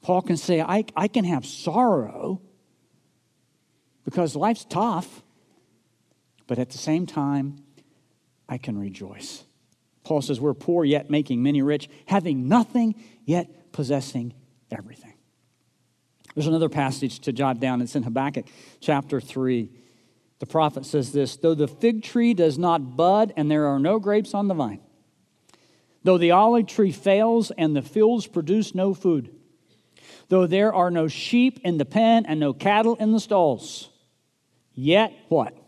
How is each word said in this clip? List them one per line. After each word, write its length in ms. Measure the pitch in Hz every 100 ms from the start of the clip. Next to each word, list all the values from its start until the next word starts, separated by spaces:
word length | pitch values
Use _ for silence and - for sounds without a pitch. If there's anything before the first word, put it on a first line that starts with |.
Paul 220 | - 180
can 140 | 185 170
say, 240 | - 170
"I, 240 | 160 190 214 -
I 100 | 208
can 180 | 240
have 220 | 180 156 -
sorrow 960 | - - 170 247 175 107 - - 185 - _ _ _ _ _ _ _ _ _ _ _ _ _ _ _
because 300 | - 175 170
life's 300 | 147 196 233
tough, 580 | - 170 226 175 180 - _ _ _ _ _ _ _ _ _ _ _ _ _
but 100 | 120
at 120 | 127
the 80 | 131
same 280 | - 156 180
time, 560 | - 143 143 139 143 _ _ _ _ _ _ _ _ _
I 100 | 127
can 180 | - 104
rejoice." 680 | 98 95 95 107 - - _ _ _ _ _ _
Paul 200 | - 156
says, 180 | 135 131
"We're 140 | 143
poor, 300 | 131 - 175
yet 240 | 151 143 139
making 340 | 147 143 123
many 200 | 131 147
rich, 260 | 139 147 - - -
having 420 | 202 170 139 127
nothing, 480 | 226 226 254 226 214 - _
yet 480 | - 170 - - _
possessing 600 | - 131 143 131 131 117 - _ _ _
everything." 420 | - - - - _ _ _ _ _ _ _ _ _ _ _ _
There's 140 | - 156
another 200 | 160 160
passage 520 | - 135 131 135 -
to 120 | -
jot 280 | 123 139 123
down. 200 | 131 123
It's 140 | 120
in 80 | 147
Habakkuk 440 | 117 117 139 143 - - - _
chapter 400 | - 143 139 139
three. 500 | - - 131 123 110 - _ _ _ _ _ _
The 60 | -
prophet 380 | 160 151 139
says 280 | 135 151 123
this, 240 | 143 131 -
"Though 180 | 165
the 140 | 160 147
fig 340 | - 233 220
tree 320 | - 240 233
does 240 | 202 165 143
not 380 | 175 165 131 123
bud 360 | 170 202 220 170
and 120 | 147
there 180 | 151 147
are 120 | 139
no 220 | 147 220
grapes 340 | 202 208 208
on 140 | 202 202
the 60 |
vine, 260 | 175 123 101 _ _ _ _ _ _ _ _ _ _ _ _
though 160 | 170 180
the 140 | 170
olive 340 | 175 214 233 202
tree 240 | - 202
fails 640 | 151 - 196 220 233 220
and 240 | - 160 147
the 60 |
fields 440 | 131 - 214 240 196
produce 480 | - 151 208 208
no 200 | 185 190
food, 360 | 185 190 160 120 - _ _ _ _ _ _ - - _
though 200 | 185 180
there 260 | 185 208
are 160 | 202 180
no 160 | 175 160
sheep 540 | - - 240 254 -
in 160 | 180 165
the 60 |
pen 420 | 139 208 226 226 208
and 140 | 156
no 120 | 147
cattle 440 | 139 196 208 226 233
in 160 | 214
the 80 | 220
stalls, 680 | - 202 165 113 - - - _ _ _ _ _ _ _ _
yet" 380 | - 135 180 220 - _
what? 260 | 160 113 -